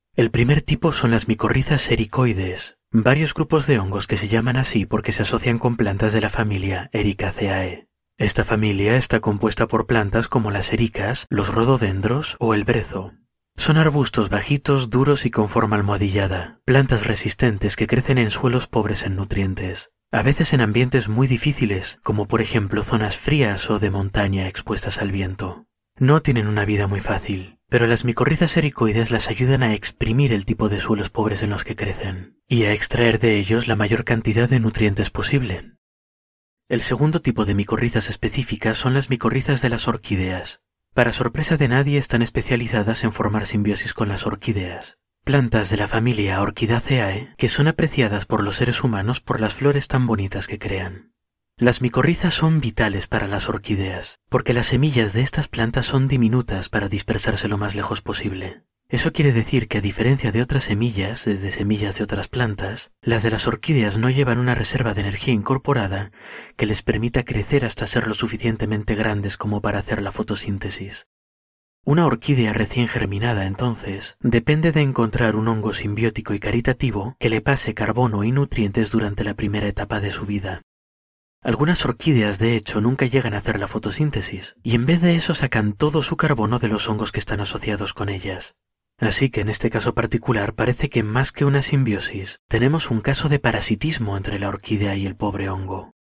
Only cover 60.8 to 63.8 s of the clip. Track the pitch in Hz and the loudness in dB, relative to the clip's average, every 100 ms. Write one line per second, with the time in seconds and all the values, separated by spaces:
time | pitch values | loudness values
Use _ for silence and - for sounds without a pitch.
60.8 | 120 101 98 117 113 98 95 - 101 104 | 0 -2 -4 -4 -4 -2 -4 -4 0 0
61.8 | 101 98 104 101 - 123 120 98 98 113 | -2 -4 -4 -4 -6 -2 -2 -2 -6 -8
62.8 | - _ - 117 117 107 - 110 - 143 | -14 _ -2 0 2 0 -2 -2 0 2